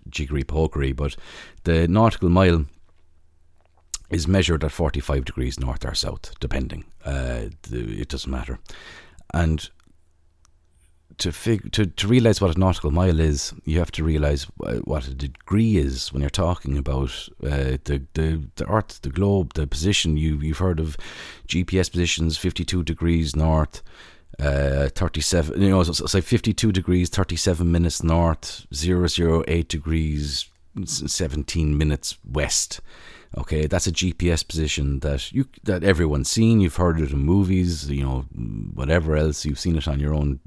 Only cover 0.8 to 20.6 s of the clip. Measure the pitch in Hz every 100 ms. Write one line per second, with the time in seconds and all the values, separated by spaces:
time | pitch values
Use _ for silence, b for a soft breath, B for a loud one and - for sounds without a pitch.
0.8 | 67 65 71 - B B B B 85 82
1.8 | 82 101 113 - 90 90 92 82 73 -
2.8 | - _ - _ - _ _ - _ _
3.8 | _ - - 85 78 95 87 80 76 -
4.8 | 78 73 - 69 65 - 64 - 64 64
5.8 | - - - - - - - - - 85
6.8 | - - - 67 123 - - - - 60
7.8 | 55 52 - 67 67 65 62 60 - B
8.8 | B B B B - - 82 78 - -
9.8 | _ _ _ _ _ _ _ _ _ _
10.8 | _ _ _ - 90 - 117 110 - -
11.8 | 95 - 101 123 113 104 95 82 95 -
12.8 | 76 82 92 80 80 71 - - - 98
13.8 | - - 78 76 73 71 - - - 62
14.8 | - 73 67 65 69 - - 101 113 95
15.8 | 69 65 - 67 69 - 85 87 69 71
16.8 | 71 67 67 - - - 71 71 65 65
17.8 | - 71 67 - 80 80 - - - 107
18.8 | - - 69 85 101 98 85 78 71 73
19.8 | 90 101 82 76 80 73 78 73